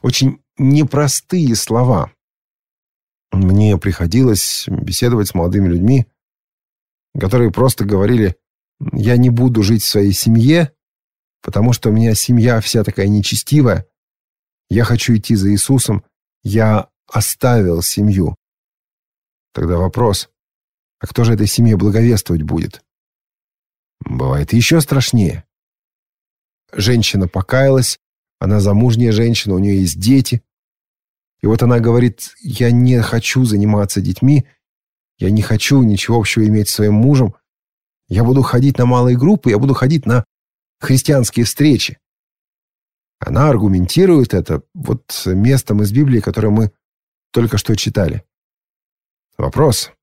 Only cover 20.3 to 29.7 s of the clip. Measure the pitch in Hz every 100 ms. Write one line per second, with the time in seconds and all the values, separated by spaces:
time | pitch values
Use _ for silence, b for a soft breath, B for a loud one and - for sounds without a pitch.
20.3 | _ _ _ _ _ _ _ - - 113
21.3 | 107 101 - 117 104 98 104 117 110 -
22.3 | 85 76 85 82 - _ _ _ _ _
23.3 | _ _ _ _ _ _ _ - 60 65
24.3 | 69 73 113 120 165 151 139 127 123 92
25.3 | - - _ _ _ _ _ _ _ _
26.3 | _ _ _ _ - 101 120 107 101 92
27.3 | 95 95 127 135 135 123 - _ _ _
28.3 | _ 90 107 101 101 120 113 120 107 117
29.3 | 113 107 92 101